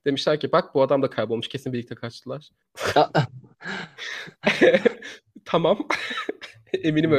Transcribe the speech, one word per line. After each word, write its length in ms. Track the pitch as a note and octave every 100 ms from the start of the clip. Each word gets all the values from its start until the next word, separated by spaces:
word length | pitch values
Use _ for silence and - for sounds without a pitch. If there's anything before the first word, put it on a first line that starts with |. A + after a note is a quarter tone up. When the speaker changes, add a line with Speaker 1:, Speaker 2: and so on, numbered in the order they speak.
| -
Speaker 1:
Demişler 340 | C#3 - D3+
ki, 120 | C#3
"Bak, 220 | E3 F#3
bu 80 | C#3
adam 200 | C3+ C#3+
da 80 | C3
kaybolmuş, 380 | - A2 A2+ -
kesin 240 | C3+ -
birlikte 220 | B2 A#2+
kaçtılar." 560 | A#2 A#2 - - C3+ - _ _ - -
Speaker 2:
A-, 160 | - D3+
a- 120 | D#3+ B2 - - _ - F#3+ F3+ - - - - -
Speaker 1:
<laughs> 1040 | - - F3 E3 - - - - _ -
Tamam. 440 | - E3+ E3 G3+ -
<laughs> 960 | - - - - - - - _ -
Eminim 280 | D#3+ D#3 D#3+